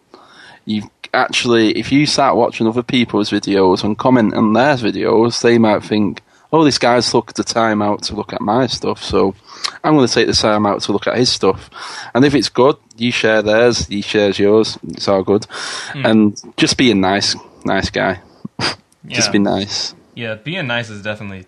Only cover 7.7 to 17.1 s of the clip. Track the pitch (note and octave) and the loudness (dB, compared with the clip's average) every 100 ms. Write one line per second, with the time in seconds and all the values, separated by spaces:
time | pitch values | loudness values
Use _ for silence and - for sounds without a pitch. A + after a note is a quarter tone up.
7.7 | G#2+ G#2 G2+ - G#2 G#2+ G2 G2+ A2+ C3 | 0 -2 -4 -6 -8 -8 -6 -2 0 0
8.7 | - G2+ G#2 - G2+ G2 F#2+ - - - | -4 -6 -6 -4 0 0 -2 -14 -14 -14
9.7 | - D#3 D3 A#2+ B2+ A2+ G#2 A2+ G#2+ G#2 | -6 0 2 2 2 0 0 0 0 0
10.7 | G2 - G2 - G#2 B2 - G2 F#2+ - | -2 -2 -4 -2 0 0 0 0 -2 -6
11.7 | - - - - A#2+ C#3+ C#3 - - B2+ | -18 -16 -14 -4 2 4 2 0 2 2
12.7 | D#3 _ - A#2+ A#2 A2 A2 G#2 G#2+ B2 | 2 _ -6 -4 0 2 2 2 4 4
13.7 | A2 F2 G2 G2 G#2+ G2+ F#2+ G2+ A2 G#2+ | 2 -2 -6 -2 0 0 2 4 4 2
14.7 | - - - - F#2+ F#2 G#2 - - - | -4 -14 -8 -2 0 2 0 -2 -12 -12
15.7 | - - D3 B2 A2 G#2 G2+ - - - | -12 -12 -4 2 4 4 0 -10 -2 -2
16.7 | - C3 G2+ F#2+ | 2 2 2 2